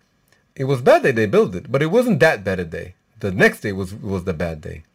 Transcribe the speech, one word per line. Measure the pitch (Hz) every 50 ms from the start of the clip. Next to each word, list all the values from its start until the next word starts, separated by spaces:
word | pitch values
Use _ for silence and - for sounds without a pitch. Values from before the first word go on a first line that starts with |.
| _ _ _ _ _ _ _ _ _ _ _
it | - 135
was | 131 139 120
bad | 131 226 311 339 254
that | 151 117
they | 113 110
built | 98 110 208 226 135 90
it, | 87 - -
but | 123 135 151
it | 160
wasn't | 185 247 240 247 190 123
that | 160 160 143 104 95
bad | 98 95 90
a | 87
day. | 80 87 85 85 90 - _ _ _ _ -
The | - 98
next | 90 107 202 214 220 -
day | - 107 98
was, | 95 95 90 101
was | - - 101 98 92 87
the | 95 85
bad | 78 87 82 80 78
day. | 80 85 82 80 - _